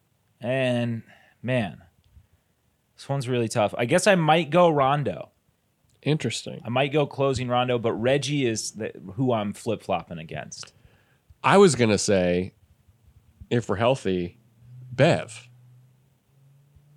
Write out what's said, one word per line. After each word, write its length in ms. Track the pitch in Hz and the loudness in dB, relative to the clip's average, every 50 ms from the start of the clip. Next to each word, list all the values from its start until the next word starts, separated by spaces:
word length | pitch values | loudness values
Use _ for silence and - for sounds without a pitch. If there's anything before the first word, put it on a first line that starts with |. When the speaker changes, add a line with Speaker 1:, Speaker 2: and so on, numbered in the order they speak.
| _ _ _ _ _ _ _ _ | _ _ _ _ _ _ _ _
Speaker 1:
And, 640 | 117 113 127 135 131 127 123 120 120 117 117 113 - _ - - _ _ _ _ - | -6 -4 -2 -2 0 0 0 -2 -2 -4 -4 -6 -10 _ -20 -20 _ _ _ _ -6
man, 380 | 113 131 123 110 90 65 - - - _ _ _ _ _ - _ _ _ _ _ _ _ _ _ _ _ _ _ _ _ | -2 -2 -2 -2 -4 -8 -14 -20 -20 _ _ _ _ _ -20 _ _ _ _ _ _ _ _ _ _ _ _ _ _ _
this 120 | - - - | -16 -8 -6
one's 200 | 139 139 120 120 | -6 -4 -4 -2
really 180 | 127 123 117 110 | -2 -2 -2 0
tough. 260 | - 120 107 101 - - | 0 0 0 0 0 0
I 60 | 123 | 0
guess 240 | 120 139 180 - 214 | 2 2 2 4 4
I 80 | 196 | 4
might 340 | 180 160 151 156 170 170 139 | 4 4 4 4 4 2 2
go 180 | 156 180 180 170 | 4 4 4 4
Rondo. 640 | 156 143 135 131 139 147 143 110 85 - - - _ _ _ _ _ _ _ _ _ _ _ _ _ _ - | 4 4 2 2 2 0 -2 -4 -6 -8 -10 -16 _ _ _ _ _ _ _ _ _ _ _ _ _ _ -2
Speaker 2:
Interesting. 580 | 139 147 156 - 117 - - - - - - - | -2 -2 0 -2 -4 -6 -6 -10 -12 -14 -12 -8
Speaker 1:
I 60 | - | -4
might 220 | 120 127 143 143 131 | -2 0 0 0 2
go 140 | 151 143 | 0 0
closing 400 | 143 - - 135 139 135 120 127 120 | 0 -2 -2 0 0 0 -2 -2 -2
Rondo, 300 | 123 123 123 123 123 120 | 0 0 0 0 0 0
but 140 | 110 117 92 | 0 -2 -2
Reggie 540 | 90 113 127 135 147 131 135 147 143 135 | 0 0 2 2 0 0 -2 -2 -2 0
is 260 | 120 113 107 - - - | -2 -2 -4 -6 -10 -10
the, 180 | 104 110 92 - - 78 92 95 | -10 -10 -10 -10 -12 -16 -12 -6
who 180 | 98 131 127 120 | -4 -2 0 0
I'm 200 | 110 104 104 98 | 0 -2 -4 -6
flip-flopping 640 | - - 120 107 92 - - 95 87 85 - 87 82 | -8 -6 -6 -6 -4 -4 -4 -4 -4 -4 -8 -14 -14
against. 540 | 80 80 80 73 60 - - - - - - _ _ - _ _ _ _ _ _ _ _ - _ - | -12 -12 -12 -12 -12 -12 -14 -18 -18 -18 -20 _ _ -20 _ _ _ _ _ _ _ _ -12 _ 2
Speaker 2:
I 120 | 127 147 | 4 6
was 200 | 196 202 185 131 | 8 8 6 6
gonna 220 | 117 120 110 104 92 | 4 2 4 4 2
say, 560 | - - 104 95 90 90 87 90 92 98 - _ _ _ _ _ _ _ _ _ _ _ - _ _ _ _ - - - | 2 2 2 2 4 2 2 0 -2 -4 -8 _ _ _ _ _ _ _ _ _ _ _ -20 _ _ _ _ -20 -8 -4
if 200 | - 120 113 - | -2 -2 -2 -2
we're 80 | 104 | -2
healthy, 580 | 92 117 120 135 135 - 98 92 90 87 87 - _ _ _ _ _ - - - - - - | 0 2 0 0 0 -2 -2 -2 -2 -4 -6 -10 _ _ _ _ _ -20 -20 -20 -20 -20 -8
Bev. 580 | - - 135 170 135 82 - - - - - - - _ _ _ _ _ _ _ _ _ _ _ _ _ _ _ _ _ _ _ _ _ _ _ _ - _ _ _ | 0 2 2 4 2 2 -2 -8 -14 -20 -20 -20 -20 _ _ _ _ _ _ _ _ _ _ _ _ _ _ _ _ _ _ _ _ _ _ _ _ -20 _ _ _